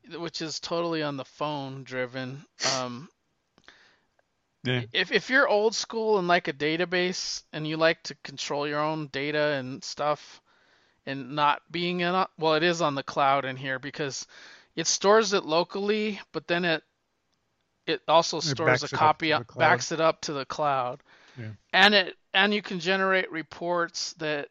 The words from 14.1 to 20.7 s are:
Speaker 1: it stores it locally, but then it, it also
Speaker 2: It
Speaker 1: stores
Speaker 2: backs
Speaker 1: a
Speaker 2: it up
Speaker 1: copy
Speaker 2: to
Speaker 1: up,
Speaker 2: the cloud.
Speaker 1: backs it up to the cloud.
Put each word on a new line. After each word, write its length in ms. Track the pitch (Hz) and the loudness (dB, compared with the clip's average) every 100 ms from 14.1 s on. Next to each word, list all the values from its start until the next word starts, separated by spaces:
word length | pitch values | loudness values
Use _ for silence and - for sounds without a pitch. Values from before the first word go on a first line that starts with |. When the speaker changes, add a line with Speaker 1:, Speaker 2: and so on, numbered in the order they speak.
| 127 - - - - _ - | -6 -14 -20 -20 -20 _ -4
Speaker 1:
it 120 | 160 | -2
stores 460 | - 196 220 208 | 2 6 6 6
it 120 | 196 151 | 0 2
locally, 760 | 160 175 196 202 214 214 196 - | 0 0 -4 -2 0 -2 -6 -10
but 160 | 160 - | -12 -2
then 180 | 175 180 | 0 2
it, 180 | 160 _ _ _ _ _ _ _ _ _ _ - | -2 _ _ _ _ _ _ _ _ _ _ -4
it 160 | 160 - | -4 4
also 300 | 160 160 165 | 4 4 -2
Speaker 2:
It 60 | |
Speaker 1:
stores 380 | 156 135 160 127 | -2 0 2 2
Speaker 2:
backs 0 | |
Speaker 1:
a 40 | 147 | 0
Speaker 2:
it 60 | |
up 60 | 139 | 4
Speaker 1:
copy 280 | 156 - 160 | 4 4 2
Speaker 2:
to 60 | |
Speaker 1:
up, 80 | 151 | 0
Speaker 2:
the 40 | 117 | -2
cloud. 60 | 123 | 2
Speaker 1:
backs 320 | 156 175 - | 4 4 0
it 100 | 160 | 2
up 200 | 160 156 | 2 2
to 120 | - | -6
the 120 | 143 131 | -6 -6
cloud. 560 | - 147 | -2 0